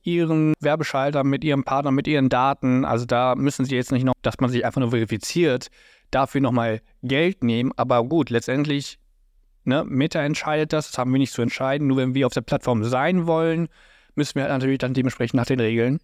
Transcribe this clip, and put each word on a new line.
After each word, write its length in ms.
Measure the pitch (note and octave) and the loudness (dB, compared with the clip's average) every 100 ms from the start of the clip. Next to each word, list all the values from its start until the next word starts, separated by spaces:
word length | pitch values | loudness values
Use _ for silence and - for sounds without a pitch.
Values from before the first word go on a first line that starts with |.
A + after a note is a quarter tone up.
ihren 500 | F3 E3+ D#3+ D#3+ D#3 D#3 | -2 0 2 2 2 2
Werbeschaltern, 680 | C#3+ D#3 D#3 C3+ C#3 D3 C3+ | 0 0 -2 -2 0 0 0
mit 200 | C#3 D#3 | 0 0
ihrem 180 | C#3 | 0
Partner, 280 | - C3+ C#3+ | 0 -2 0
mit 140 | C3+ - | 0 0
ihren 220 | D3+ C3 | 2 2
Daten. 560 | B2 C3+ C#3 C3 B2+ | 2 2 0 0 0
Also 220 | C#3 A#2 A#2+ | 0 -2 0
da 280 | A#2+ B2+ B2 | 0 2 2
müssen 280 | C#3 - | -2 -2
sie 120 | C3 B2+ | -2 -2
jetzt 180 | B2+ | -2
nicht 100 | C3 | 0
noch, 100 | C3 B2 | 0 0
dass 180 | B2 - | -4 -2
man 80 | B2 | 0
sich 160 | B2 A#2 | 0 -2
einfach 160 | C#3 | -2
nur 100 | A#2+ | 0
verifiziert, 800 | A#2+ A2+ A2 - F3 D#3+ B2 - _ - _ - | 0 -2 -4 -4 0 2 0 -6 _ -20 _ -4
dafür 300 | C3+ C3+ C#3+ | -2 0 0
nochmal 400 | C3 A#2+ A#2 A2 _ _ | 2 2 0 -2 _ _
Geld 440 | B2+ C3+ F3 F#3+ A#2 | -2 2 2 2 0
nehmen. 260 | A#2 B2+ - | 2 -2 -2
Aber 260 | B2+ A#2+ | 2 2
gut, 260 | A#2+ E3 B2 | 2 0 2
letztendlich, 720 | A#2 - C3+ D3 C#3+ - - _ _ _ _ _ _ | 0 0 -2 0 -2 -6 -16 _ _ _ _ _ _
ne, 220 | - C#3+ - | -2 0 0
Meta 340 | C3 D#3 E3 | 0 0 0
entscheidet 540 | C#3+ D3+ D3+ D3+ D3+ | -2 -4 -2 -2 0
das, 180 | D#3 - | -2 -4
das 60 | - | -4
haben 160 | B2+ | 0
wir 60 | C3 | 2
nicht 120 | C3+ | 0
zu 100 | - | 0
entscheiden. 460 | A#2 - C3 D3 C#3+ | -4 -2 -2 0 0
Nur 80 | C3 | 2
wenn 180 | C3 | 0
wir 140 | C3 B2+ | 0 0
auf 60 | |
der 80 | C3+ | -2
Plattform 420 | - C#3+ - A#2 | -2 -2 0 0
sein 420 | A2+ B2+ D#3 F#3 E3 | 0 0 2 0 2
wollen, 440 | D#3+ E3 E3 E3 _ - - _ - | 2 2 0 -4 _ -20 -20 _ -4
müssen 180 | C#3+ | -2
wir 120 | C#3 C#3 | -2 -2
halt 60 | |
natürlich 280 | C3+ C3+ C3+ | 0 0 0
dann 160 | B2+ C3 | 0 0
dementsprechend 400 | B2+ - A#2 C3 | -2 -2 0 0
nach 100 | A#2 | 2
den 140 | B2+ | 0
Regeln 400 | A2 A#2 B2 D3 | 2 2 2 0